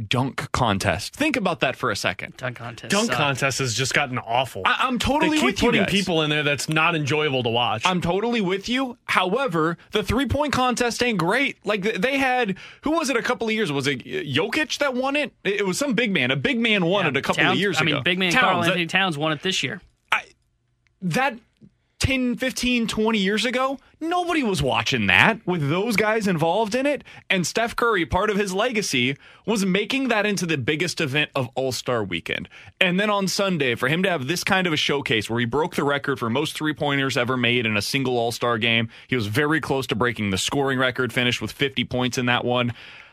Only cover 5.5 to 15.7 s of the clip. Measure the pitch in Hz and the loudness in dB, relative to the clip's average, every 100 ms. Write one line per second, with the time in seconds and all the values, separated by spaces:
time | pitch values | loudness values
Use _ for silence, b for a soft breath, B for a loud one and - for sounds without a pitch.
5.5 | - 240 226 196 196 190 160 151 151 147 | 2 2 2 2 0 0 0 2 0 0
6.5 | 143 - 156 165 160 139 151 151 131 117 | -2 0 2 2 0 0 0 0 0 0
7.5 | 120 117 107 185 185 165 185 233 233 180 | 0 0 2 0 0 0 0 0 0 0
8.5 | 190 196 254 262 226 - 202 185 233 269 | -2 -2 -2 -2 -6 0 0 2 0 0
9.5 | 165 156 170 B 208 - 220 262 269 294 | 0 0 -2 B -4 0 0 0 0 0
10.5 | 247 254 233 240 - 247 202 165 240 269 | 2 0 2 0 0 0 2 2 2 0
11.5 | - 190 214 196 196 247 277 262 254 220 | -4 -2 0 0 0 0 2 2 2 0
12.5 | 185 B B - 330 269 233 - 254 226 | -4 B B -2 0 0 -2 0 -2 0
13.5 | 220 180 139 131 135 135 - 147 139 220 | 0 0 0 -2 -4 -6 -6 -2 0 0
14.5 | 311 311 - 294 247 262 294 285 _ 180 | -2 -2 -2 -2 0 -2 -2 -4 _ -4
15.5 | 202 196 | -2 -2